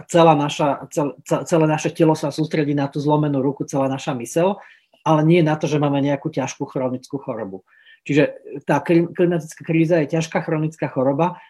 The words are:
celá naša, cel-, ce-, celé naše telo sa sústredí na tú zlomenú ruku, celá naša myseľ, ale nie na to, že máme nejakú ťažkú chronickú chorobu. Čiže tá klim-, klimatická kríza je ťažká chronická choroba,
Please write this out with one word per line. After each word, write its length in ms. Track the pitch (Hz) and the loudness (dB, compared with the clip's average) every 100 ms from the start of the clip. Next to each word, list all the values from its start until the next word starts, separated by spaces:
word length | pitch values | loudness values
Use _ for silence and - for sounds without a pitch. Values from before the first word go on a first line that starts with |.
celá 320 | - 175 165 147 | 0 4 6 4
naša, 500 | 143 - 151 127 143 | 2 0 -2 -2 -6
cel-, 240 | - 143 - | -4 -4 -6
ce-, 240 | - 156 160 | -4 -4 0
celé 160 | 165 | 2
naše 260 | 156 151 - | 2 2 -2
telo 220 | - 160 | 2 2
sa 160 | 156 147 | 2 -2
sústredí 480 | 147 156 160 147 143 | -4 -2 -2 -2 -2
na 160 | 139 | -2
tú 80 | 151 | -2
zlomenú 400 | 143 151 147 139 | 0 2 2 0
ruku, 240 | 135 135 | -2 -2
celá 240 | 139 139 135 | -4 -2 -2
naša 240 | 135 - | -2 -6
myseľ, 480 | 127 117 165 185 202 - _ _ _ | -6 -4 0 0 -2 -10 _ _ _
ale 200 | 151 156 | 0 4
nie 160 | 156 175 | 4 4
na 160 | 156 156 | 4 0
to, 80 | |
že 160 | 147 147 | 0 0
máme 180 | 147 139 | 0 0
nejakú 240 | 139 143 151 | 0 -2 -4
ťažkú 400 | - 127 - 135 | -4 -6 -6 -8
chronickú 480 | 147 127 127 - 135 | -4 -4 -6 -10 -10
chorobu. 480 | - 113 101 92 - _ - - | -8 -8 -8 -12 -18 _ -20 -20
Čiže 320 | - 143 - - - 147 | 0 2 2 -2 -14 -10
tá 160 | - 143 | -2 -2
klim-, 320 | - 170 170 | 2 2 2
klimatická 480 | 165 175 170 156 - | 0 0 0 -6 -12
kríza 400 | 147 165 160 175 | -2 0 2 2
je 160 | 139 165 | 2 -2
ťažká 240 | 165 185 | -2 -4
chronická 480 | 165 156 156 - 143 | -2 -2 -2 -4 -6
choroba, 480 | 139 131 139 175 175 | 0 0 2 0 -2